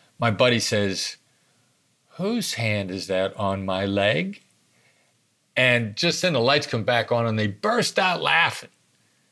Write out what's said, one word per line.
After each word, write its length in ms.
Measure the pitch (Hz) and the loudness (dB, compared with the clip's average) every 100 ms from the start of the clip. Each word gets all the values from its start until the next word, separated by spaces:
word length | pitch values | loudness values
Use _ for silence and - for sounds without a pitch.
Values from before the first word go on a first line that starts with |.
| _ - | _ -4
my 140 | 117 | -2
buddy 280 | 95 127 117 | 2 4 2
says, 580 | - 107 101 92 - - _ _ _ _ _ _ _ _ _ - | 0 0 0 -2 -8 -12 _ _ _ _ _ _ _ _ _ -8
"Whose 380 | 190 233 - - | -4 -4 -4 -2
hand 340 | 113 104 98 | -2 -2 -2
is 160 | 95 90 | -6 -4
that 280 | 92 95 - | -2 -2 -2
on 260 | 101 98 | -2 -2
my 220 | 95 95 98 | -2 -2 0
leg?" 560 | 98 101 139 190 202 _ _ _ _ _ _ _ _ _ _ _ | 2 2 2 -2 -8 _ _ _ _ _ _ _ _ _ _ _
And 440 | - 127 120 113 104 | 0 2 2 0 -2
just 240 | 170 - | -2 0
then 100 | 185 | 0
the 80 | 143 | 2
lights 260 | 117 147 - | 2 2 0
come 200 | 120 104 | -4 0
back 260 | 120 107 | 0 2
on 160 | 120 117 | 0 0
and 100 | 110 | 0
they 100 | 107 | -2
burst 520 | 98 208 240 190 - | -2 -2 0 0 0
out 220 | 190 170 | 0 0
laughing. 480 | 156 160 170 - - _ _ _ _ _ _ | 2 2 2 -2 -12 _ _ _ _ _ _